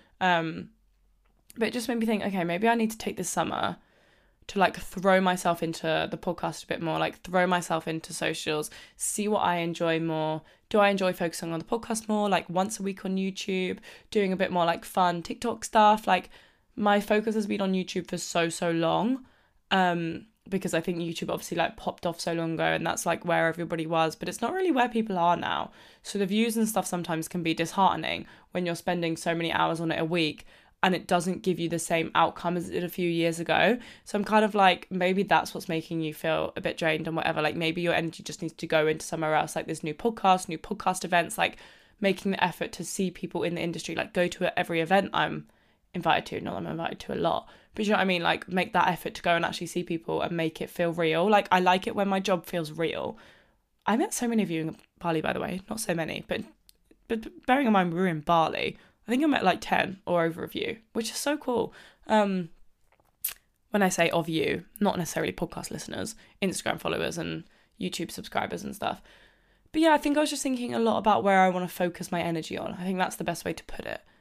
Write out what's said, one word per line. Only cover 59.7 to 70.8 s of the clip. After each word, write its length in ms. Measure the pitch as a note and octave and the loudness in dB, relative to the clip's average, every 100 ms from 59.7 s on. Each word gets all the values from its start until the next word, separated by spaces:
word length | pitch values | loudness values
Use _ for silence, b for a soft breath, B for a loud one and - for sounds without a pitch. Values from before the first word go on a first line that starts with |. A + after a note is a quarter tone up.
| - - F#3+ | 0 0 -2
or 200 | - E3+ | -2 2
over 180 | E3 E3 | 2 -2
of 140 | - - | -8 -6
you, 220 | - A3+ _ | -6 -6 _
which 180 | G#3+ A3+ | -6 -6
is 60 | - | -4
so 200 | C#4+ D4 | -2 -2
cool. 360 | - A#3 - B B B - | -2 -2 -2 B B B 2
Um, 400 | G#3+ G3+ F#3+ E3 - - _ _ _ _ _ - - _ _ _ | 4 4 0 -4 -10 -20 _ _ _ _ _ -8 -8 _ _ _
when 100 | G#3 | 2
I 80 | F#3+ | 2
say 220 | F#3 E3+ | 2 2
of 180 | E3+ E3 | 2 0
you, 360 | D#3+ - - F3 - | 0 0 -2 -6 -2
not 180 | G3+ F3+ | 0 0
necessarily 340 | D#3+ - D#3+ | -2 -2 -4
podcast 380 | - E3 - - | -4 -6 -8 -10
listeners, 460 | - - - C#3+ - b b | -10 -8 -8 -8 -10 b b
Instagram 380 | F#3+ D#3+ - E3 | -4 -2 -4 -4
followers 360 | - - E3+ E3+ | -2 -2 -2 -4
and 280 | E3 D#3+ - b b b | -6 -6 -10 b b b
YouTube 300 | F#3 - E3 | -6 -6 -8
subscribers 540 | - - - - F3 | -10 -8 -4 -4 -4
and 100 | - | -10
stuff. 260 | - - - - b b b b b b | -6 -6 -6 -10 b b b b b b
But 120 | D#4 | 2
yeah, 100 | D#4+ | 4
I 60 | D4 | 4
think 180 | D4+ C#4+ | 4 2
I 40 | |
was 100 | D4+ | 0
just 120 | C#4+ | 0
thinking 320 | C#4 B3+ A#3+ | -2 -4 -2
a 60 | A#3+ | 0